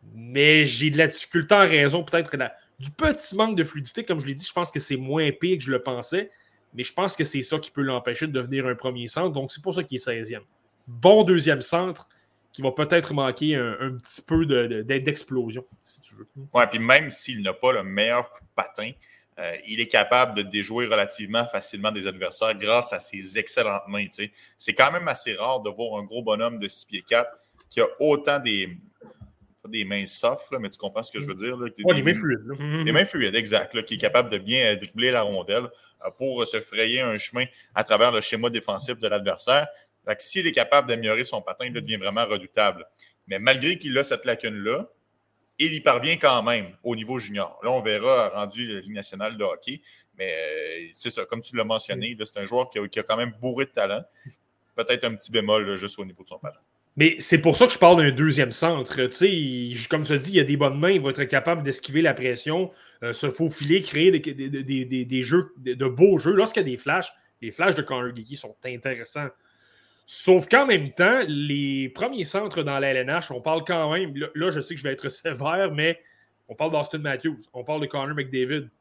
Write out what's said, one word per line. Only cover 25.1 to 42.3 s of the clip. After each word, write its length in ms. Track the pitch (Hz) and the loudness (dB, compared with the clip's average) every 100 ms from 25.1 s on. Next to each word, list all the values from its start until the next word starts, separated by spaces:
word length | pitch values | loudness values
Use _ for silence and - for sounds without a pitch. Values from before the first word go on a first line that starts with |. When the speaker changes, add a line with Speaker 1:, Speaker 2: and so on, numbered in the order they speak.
| 127 - | -4 -6
Speaker 2:
rare 260 | 98 113 131 | -4 -2 -2
de 100 | 107 | -4
voir 280 | 98 117 107 | -6 -6 -6
un 60 | |
gros 180 | 101 117 | -8 -8
bonhomme 360 | 113 107 117 117 | -2 0 -2 -4
de 100 | 101 | -10
six 160 | - | -10
pieds 180 | - 95 - | -10 -12 0
quatre 240 | 117 120 - _ _ _ | 2 2 -6 _ _ _
qui 100 | - | 0
a 60 | 110 - | 0 2
autant 380 | 147 143 143 143 | 2 2 2 0
des, 380 | 123 104 92 87 - _ - - - _ _ _ | 0 -2 -4 -8 -20 _ -20 -20 -20 _ _ _
pas 80 | 104 | -10
des 160 | 110 98 | -8 -4
mains 180 | 101 | -4
soft, 480 | 98 - 117 123 - | -6 -2 0 -2 -6
là, 60 | 131 | -8
mais 100 | 104 | -8
tu 80 | - | -8
comprends 260 | - 180 | -8 -6
ce 80 | 190 | -8
que 100 | - | -10
je 60 | 143 | -10
veux 80 | |
dire, 220 | 95 110 123 | -8 -8 -6
là, 140 | 120 | -10
des, 100 | - | -2
Speaker 1:
Ouais, 100 | 196 | 2
Speaker 2:
des 80 | 156 | 4
Speaker 1:
des 20 | |
mains 80 | 139 | 2
Speaker 2:
mains 80 | 214 | 0
Speaker 1:
fluides, 240 | 175 117 | 0 -4
là. 100 | 107 139 | -6 -10
Mhm. 260 | 147 156 | -6 -2
Speaker 2:
des 80 | 156 | 0
mains 140 | 160 196 | 0 0
fluides, 280 | 160 107 | -2 0
exact, 380 | 107 110 104 - | 0 0 0 0
là, 100 | 113 | -6
qui 120 | 110 | -6
est 40 | 110 | -2
capable 300 | 131 120 120 | 2 2 2
de 80 | 104 | -2
bien, 380 | 98 127 117 | -2 2 2
euh, 20 | 104 | 0
dribbler 340 | 101 110 123 | -4 -2 2
la 120 | 123 | 2
rondelle, 480 | 104 98 90 107 120 - _ _ | 0 -2 -2 -2 -2 -14 _ _
euh, 60 | 95 - | -12 -6
pour, 240 | 135 123 | -4 -2
euh, 20 | |
se 160 | 113 110 | -2 -4
frayer 400 | 107 104 113 123 | -6 -2 0 0
un 160 | 127 107 | 0 -2
chemin 300 | - 120 127 _ _ | -6 -4 -6 _ _
à 80 | 104 | -2
travers 300 | 110 107 120 | 4 6 6
le 80 | 113 | 4
schéma 300 | - 113 120 | 0 -2 -2
défensif 480 | 117 - 98 - 123 | -2 -4 -6 -4 -4
de 100 | 110 | -2
l'adversaire. 580 | 104 98 85 - 139 147 - _ _ | -2 -2 -4 2 2 2 -8 _ _
Fait 120 | - 107 | -6 -6
que 60 | |
s'il 240 | - 190 170 | -4 -2 0
est 40 | |
capable 360 | 131 117 143 127 | 2 4 4 4
d'améliorer 340 | 113 113 110 | -2 0 0
son 180 | 127 117 | 0 -6
patin, 240 | - - 127 | -8 -8 -8
il 60 | |
devient 240 | 120 104 110 | -8 -6 -4
vraiment 300 | 98 104 | -2 0
redoutable. 600 | 113 | 0